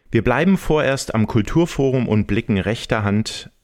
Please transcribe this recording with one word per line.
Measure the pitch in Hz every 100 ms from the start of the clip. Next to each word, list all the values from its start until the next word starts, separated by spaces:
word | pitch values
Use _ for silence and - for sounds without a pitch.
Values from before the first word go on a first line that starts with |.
| _
Wir | 117
bleiben | 107 120 175 190
vorerst | - 156 131 135 - 113
am | 107
Kulturforum | 113 101 160 170 - 135 131 117
und | 107 -
blicken | 101 - 101
rechter | 95 117 - 113 101
Hand | 104 107 - - -